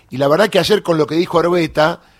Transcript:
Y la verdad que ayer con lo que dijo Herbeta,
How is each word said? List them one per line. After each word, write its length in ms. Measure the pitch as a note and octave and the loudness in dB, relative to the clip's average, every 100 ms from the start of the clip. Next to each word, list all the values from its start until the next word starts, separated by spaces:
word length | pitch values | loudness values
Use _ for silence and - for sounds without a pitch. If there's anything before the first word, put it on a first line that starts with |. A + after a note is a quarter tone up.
| _ | _
Y 60 | B2+ | -2
la 120 | C#3 | 0
verdad 200 | D#3+ G#3 | 2 2
que 100 | A#3 | 0
ayer 240 | E3 G#3 | 0 0
con 160 | - D#3+ | 0 -2
lo 80 | D3+ | 0
que 100 | D#3 | -2
dijo 240 | F3+ E3+ | 0 0
Herbeta, 600 | E3+ F3+ D#3+ - D#3 - _ | 0 0 -2 0 0 -2 _